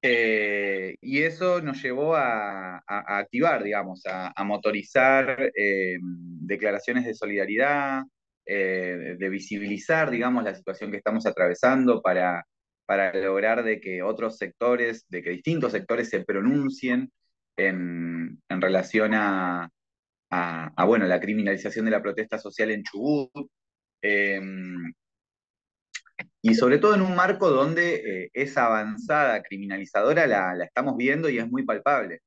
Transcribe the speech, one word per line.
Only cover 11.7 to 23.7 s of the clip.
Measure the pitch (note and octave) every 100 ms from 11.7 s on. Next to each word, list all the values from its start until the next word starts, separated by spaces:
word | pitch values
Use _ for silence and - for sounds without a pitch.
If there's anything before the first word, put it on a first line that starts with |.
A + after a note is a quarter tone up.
| C3 B2+ A2+
para, | F#2 F#2 F2+ F2 - _ _ _ -
para | G2+ F#2+ F#2+
lograr | G2 G2 G#2+ A#2
de | A2+ G#2+
que | G2 F#2
otros | F#2 A2 A2+ A2+
sectores, | F#2+ - A#2+ B2 A#2+ A2+ _
de | F#2
que | F2
distintos | F2+ - D#3+ A#2+
sectores | G#2 F#2+ A#2 A#2+
se | G2+
pronuncien | F#2 G2 G#2+ D3 C3+ C3 C3 B2 C3 _ _ _ _ -
en, | F#2+ F#2 F2+ E2+ E2+ E2+ E2 - _
en | F#2
relación | F#2 F#2+ F#2 A2 G#2+ A2
a, | G#2 F#2+ F2+ F2 E2+ _ _ _ _ _ _
a, | F2+ F2 E2 D#2+ -
a, | F2+
bueno, | A2+ F#2+
la | F2
criminalización | F#2+ G#2+ G2+ G2 G#2 A2+ A2
de |
la | G#2
protesta | G#2 G2 A2 A2
social | G#2 F#2 A2
en | G#2+
Chubut. | G2+ G2+ B2+ D3+ C3 D3 - _ _